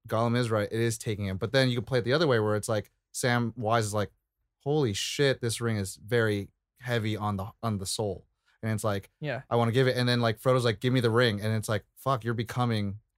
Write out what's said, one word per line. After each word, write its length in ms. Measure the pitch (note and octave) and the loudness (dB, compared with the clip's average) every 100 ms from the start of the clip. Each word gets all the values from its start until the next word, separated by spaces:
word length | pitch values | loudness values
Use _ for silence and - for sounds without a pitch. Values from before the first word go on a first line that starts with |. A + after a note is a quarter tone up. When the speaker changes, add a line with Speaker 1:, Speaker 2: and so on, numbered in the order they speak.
| A2+ | -4
Speaker 1:
Gollum 300 | A2 A#2 A#2+ | 0 2 2
is 120 | A#2+ | 0
right. 180 | A2 G2+ | 0 0
It 80 | A2+ | 0
is 180 | A#2 A2 | 0 -2
taking 280 | - G2+ G2 | -4 -4 -4
him." 100 | F#2 | -4
But 140 | G#2+ | 0
then 180 | C3+ C3 | 2 2
you 60 | A#2 | 0
can 80 | |
play 160 | - B2+ | -2 -2
it 40 | A#2 | 2
the 80 | |
other 140 | D3 D#3+ | 2 4
way 120 | A#2 | 2
where 160 | G#2+ G#2 | 2 0
it's 140 | - | 0
like 220 | G#2+ - _ _ | -2 -4 _ _
Sam 400 | - B2+ A#2+ A#2 A#2+ | -4 0 2 0 -4
Wise 280 | G#2+ A#2 G#2 | 0 0 0
is 60 | G#2+ | -2
like, 160 | G2 _ _ _ _ _ | -4 _ _ _ _ _
"Holy 300 | C#3 D3+ B2+ | -2 0 0
shit, 480 | F#2+ - - C#3+ B2+ | -2 -4 0 2 2
this 180 | A#2 - | -2 -2
ring 160 | A#2 G#2+ | -2 -2
is 180 | F#2+ - | -4 -8
very 520 | G#2 A#2+ A2 G2+ G2 _ _ _ | -2 2 2 0 -4 _ _ _
heavy 360 | B2 A#2+ G#2+ G#2+ | -4 -2 -2 -2
on 180 | G#2 G2 | -2 -2
the, 100 | A2 - | -6 -6
on 160 | A2+ G2+ | -4 -4
the 60 | F#2+ | -4
soul." 400 | - G#2 F2+ - _ _ _ | -4 -4 -6 -14 _ _ _
And 100 | A2+ | -4
it's 120 | G#2+ | -2
like, 260 | A2 G2 - _ | 0 -2 -6 _
Speaker 2:
Yeah. 220 | D3+ A#2 - | -8 -8 -2
Speaker 1:
"I 60 | A#2+ | 2
wanna 160 | A#2 | 2
give 160 | A#2+ B2+ | 4 4
it." 100 | B2 | 2
And 100 | B2 | 2
then, 140 | B2 | 2
like, 180 | A#2 A2 | 2 0
Frodo's 240 | C3 B2+ A#2+ | 2 2 2
like, 140 | A2+ | 0
"Give 140 | B2+ | 0
me 60 | B2+ | 2
the 80 | A#2 | 2
ring." 300 | A2+ B2 G2+ | 4 2 2
And 120 | A2 A2 | -2 -2
it's 120 | G#2 | -2
like, 160 | G#2 - - | -4 -6 -8
"Fuck, 260 | C3+ C3 | -2 -2
you're 100 | A2+ A#2 | -2 -4
becoming 640 | G#2+ B2+ B2 A2 G2+ G2+ - | -4 -2 0 0 -2 -6 -14